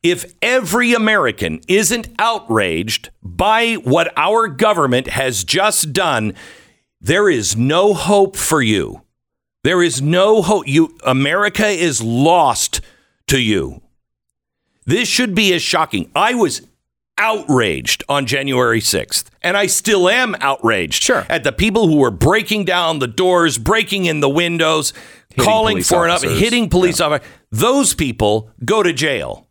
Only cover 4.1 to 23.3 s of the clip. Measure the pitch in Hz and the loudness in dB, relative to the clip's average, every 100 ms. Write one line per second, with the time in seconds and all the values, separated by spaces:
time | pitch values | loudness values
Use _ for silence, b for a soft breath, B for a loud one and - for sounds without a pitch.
4.1 | - 160 220 220 131 214 190 143 123 131 | 0 0 0 0 0 0 2 2 0 -2
5.1 | 120 131 117 - 175 208 208 156 139 175 | -4 -4 -4 -4 0 0 0 -2 -2 0
6.1 | 127 107 - B B B B B _ - | 0 -2 -6 B B B B B _ 0
7.1 | 175 208 139 101 107 127 160 202 185 165 | 2 4 2 -2 -2 0 2 2 0 2
8.1 | 202 196 - - 156 117 104 64 50 _ | 2 2 -2 -2 0 2 0 -2 -8 _
9.1 | _ _ _ _ _ 143 180 175 131 143 | _ _ _ _ _ -2 2 0 0 0
10.1 | 175 196 220 170 208 139 139 160 - - | 2 4 4 4 0 2 2 2 0 -2
11.1 | 131 139 175 202 202 214 190 170 117 113 | 0 0 0 0 0 -2 0 -2 -2 -2
12.1 | 117 147 175 143 113 - - b b b | 2 4 4 4 2 -2 -6 b b b
13.1 | b - 135 117 101 67 67 _ _ _ | b -2 0 2 0 -2 -10 _ _ _
14.1 | _ _ _ _ _ _ _ - 190 240 | _ _ _ _ _ _ _ -4 -2 0
15.1 | - 247 180 202 175 - 170 156 101 82 | -2 0 0 2 0 0 -2 -2 -4 -4
16.1 | 147 214 247 202 - - _ _ _ _ | -2 0 2 0 -2 -14 _ _ _ _
17.1 | - 214 220 - 131 110 71 60 - - | -4 -2 -2 0 0 2 -2 -4 -6 -2
18.1 | 143 131 135 139 127 120 113 110 90 60 | -4 -2 -4 -2 0 0 0 0 -4 -4
19.1 | - - _ 175 196 202 - - 208 180 | -6 -8 _ -2 0 0 -2 0 2 2
20.1 | 233 254 175 139 139 113 104 82 - - | 2 0 -2 -2 0 0 0 -2 -2 0
21.1 | 262 - - 127 - 214 208 196 151 127 | -2 0 -2 -2 -2 0 2 2 4 2
22.1 | 92 147 214 202 214 185 180 165 160 127 | 2 0 0 0 -4 -2 -2 -2 -2 -4
23.1 | 113 185 | 0 2